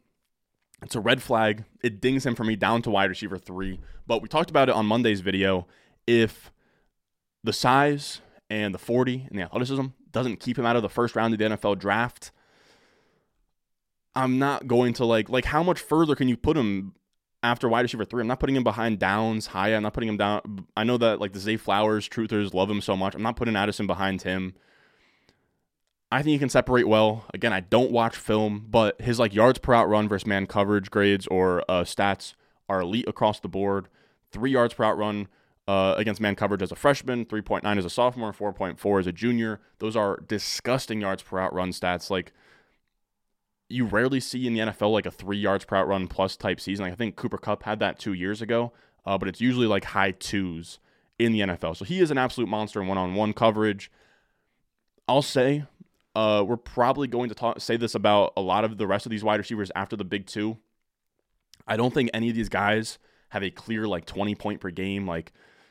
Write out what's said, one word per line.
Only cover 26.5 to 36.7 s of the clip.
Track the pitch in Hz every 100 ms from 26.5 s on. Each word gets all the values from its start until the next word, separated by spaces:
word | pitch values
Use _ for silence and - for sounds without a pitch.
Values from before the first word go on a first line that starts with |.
| 135 127 123 104
well. | 107 110 110 -
Again, | 95 117
I | 95
don't | 90 113 131
watch | 117 113 -
film, | - 107 107 104 110
but | 113 107 -
his, | 127 117
like, | 117
yards | 101 120 127
per | -
out | 120 98
run | 104 107
versus | 101 110
man | 98 95
coverage | 107 101 104 95
grades | 104 101 98 92
or, | 92 92 90 -
uh, | 90
stats | 87 - 101 95 - - _ _ -
are | 95
elite | 90 110 -
across | - 110 104
the | 98
board. | 95 98 98 92 _ _ _ _
Three | 104 127
yards | 127 120
per | -
out | 110 92
run, | 104 104 101 _ _ _ -
uh, | 98 95 95
against | 110 101
man | 107
coverage | 98 101 101
as | 92